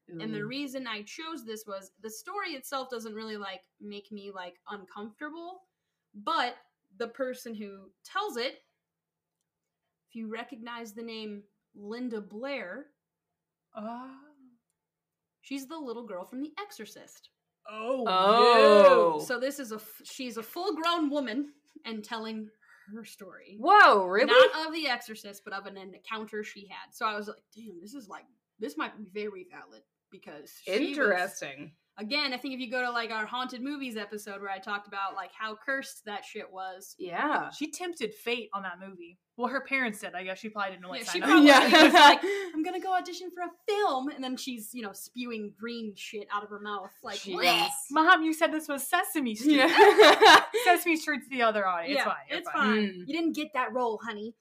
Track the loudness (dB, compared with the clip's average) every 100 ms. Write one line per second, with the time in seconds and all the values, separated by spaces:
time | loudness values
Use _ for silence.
0 | -16 -10 -8 -6 -6 -6 -8 -8 -8 -10
1 | -12 -14 -12 -12 -12 -12 -10 -14 -14 _
2 | -16 -14 -12 -8 -8 -10 -10 -10 -8 -10
3 | -10 -12 -10 -10 -12 -14 _ _ -18 -16
4 | -16 -16 -16 -14 -16 -16 -16 -16 -16 -16
5 | -16 -14 -14 -14 -16 -18 _ _ _ _
6 | _ -10 -2 0 -2 -6 _ _ _ -12
7 | -10 -6 -8 -8 -12 -12 -14 -16 -20 _
8 | -10 -6 -6 -6 -8 -8 _ _ _ _
9 | _ _ _ _ _ _ _ _ _ _
10 | _ -14 -10 -10 -12 -14 -14 -12 -14 -14
11 | -12 -12 -12 -14 -18 _ _ -18 -14 -10
12 | -8 -8 -10 -12 -10 -10 -10 -14 -16 _
13 | _ _ _ _ _ _ _ -14 -12 -12
14 | -16 -20 _ _ _ _ _ _ _ _
15 | _ _ _ _ -12 -12 -10 -14 -12 -12
16 | -12 -12 -12 -12 -12 -12 -14 -14 -18 -18
17 | -20 -20 _ _ _ _ -16 -10 -6 -4
18 | 0 4 6 8 8 10 10 12 10 10
19 | 6 2 -4 -4 -4 -4 -10 -12 -14 -20
20 | -18 -12 -10 -10 -12 -8 -6 -2 -2 0
21 | 0 -2 -4 -6 -6 _ _ -16 -12 -12
22 | -10 -10 -8 -10 -12 _ _ _ -18 -18
23 | -16 -18 -20 -20 -20 -4 4 8 8 6
24 | 4 2 6 8 8 4 -6 -4 -4 -4
25 | -8 -16 -18 -18 -12 -12 -12 -16 -18 -18
26 | -12 -12 -10 -10 -12 -14 -18 -18 -16 -6
27 | -6 -4 -10 -16 _ -20 -20 -18 -18 -18
28 | -18 -20 _ _ _ -12 -10 -8 -8 -10
29 | -14 -10 -10 -12 -18 -20 -20 -20 _ _
30 | _ -20 -20 -20 -20 -14 -4 -2 -2 0
31 | 0 0 -2 -6 -12 -14 -18 _ _ -14
32 | -6 -4 -4 -6 -8 -8 -6 -4 -4 -4
33 | -4 -6 -6 -6 -8 -8 -10 -8 -8 -10
34 | -10 -12 -12 -12 -10 -10 -8 -10 -8 -8
35 | -6 -6 -12 -10 -10 -10 -6 -6 -8 -14
36 | -12 -12 -12 -16 -14 -12 -12 -12 -18 -14
37 | -10 -4 -2 -2 -4 -8 -10 -8 -10 -8
38 | -8 -8 -6 -6 -6 -10 -10 -12 -16 -18
39 | -20 _ _ -8 -6 -4 -4 -4 -4 -6
40 | -10 -10 -10 -10 -10 -6 -8 -8 -12 -10
41 | -6 -2 6 8 10 10 8 8 10 10
42 | 10 8 2 -4 -6 -6 -4 -4 -2 -4
43 | -4 -12 -12 -10 -12 -10 -4 0 0 -2
44 | -4 -8 -10 -8 -10 -12 -12 -12 -12 -12
45 | -14 -10 -8 -8 -10 -10 -12 -10 -10 -12
46 | -12 -12 -8 -8 -8 -12 -10 -10 -10 _
47 | -14 -12 -8 0 2 2 0 -6 -2 2
48 | 6 6 4 0 0 -2 -6 -6 -2 -2
49 | -2 -2 -4 0 4 6 6 8 8 10
50 | 8 10 10 10 6 0 4 4 2 -2
51 | -2 -6 -4 0 0 2 0 -2 -2 -2
52 | -2 -4 -6 -8 -4 0 2 2 0 -4
53 | -6 -2 -2 -2 -4 -4 -4 -2 -2 -4
54 | -8 -10 -10 -14